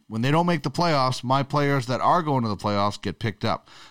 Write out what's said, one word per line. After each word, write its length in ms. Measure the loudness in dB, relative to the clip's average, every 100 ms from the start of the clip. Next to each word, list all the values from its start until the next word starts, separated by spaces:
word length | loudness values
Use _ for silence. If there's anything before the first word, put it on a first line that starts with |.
| -10
when 160 | -2
they 80 | 2
don't 160 | 2 2
make 160 | 0
the 80 | -2
playoffs, 540 | -2 0 2 2 0
my 180 | 0 0
players 440 | 0 0 0 0 -2
that 140 | 0
are 220 | 2 2
going 220 | 2 0
to 40 | 0
the 80 | -2
playoffs 460 | -2 0 0 -2
get 160 | -8 -6
picked 260 | -6 -4
up. 240 | -4 -4 -8 -20 -20